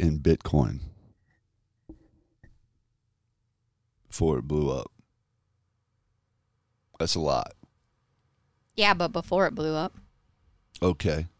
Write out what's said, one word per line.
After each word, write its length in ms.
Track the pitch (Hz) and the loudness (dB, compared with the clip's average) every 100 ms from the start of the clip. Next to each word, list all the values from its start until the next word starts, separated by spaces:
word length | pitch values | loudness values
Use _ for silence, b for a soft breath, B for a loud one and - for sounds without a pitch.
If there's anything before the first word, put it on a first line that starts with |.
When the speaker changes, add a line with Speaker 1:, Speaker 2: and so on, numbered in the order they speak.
Speaker 1:
in 200 | 82 76 | 0 2
Bitcoin 600 | 76 80 - 73 57 - - - - _ _ _ _ _ _ _ _ - _ _ _ _ - - _ _ _ _ _ _ _ _ _ _ _ _ _ _ _ | 2 2 2 2 2 -2 -12 -16 -20 _ _ _ _ _ _ _ _ -20 _ _ _ _ -20 -20 _ _ _ _ _ _ _ _ _ _ _ _ _ _ _
before 300 | - 80 65 | -2 0 0
it 100 | 67 | -2
blew 220 | 76 69 | -2 -2
up. 200 | 65 - _ _ _ _ _ _ _ _ _ _ _ _ _ _ _ _ _ _ _ _ - | -4 -8 _ _ _ _ _ _ _ _ _ _ _ _ _ _ _ _ _ _ _ _ -6
That's 160 | 82 | -2
a 60 | 85 | 0
lot. 320 | 76 62 - - - _ _ _ _ _ _ _ _ _ _ - | 0 0 -4 -14 -20 _ _ _ _ _ _ _ _ _ _ 2
Speaker 2:
Yeah, 180 | 202 | 4
but 140 | 180 170 | 4 0
before 340 | 165 - 185 180 | -4 -2 0 2
it 80 | |
blew 200 | 156 156 | 0 -4
up. 200 | 156 185 - - _ _ _ _ _ _ - | -4 -6 -10 -20 _ _ _ _ _ _ -4
Speaker 1:
Okay. 440 | 90 80 85 76 85 _ | -2 0 -2 -2 -6 _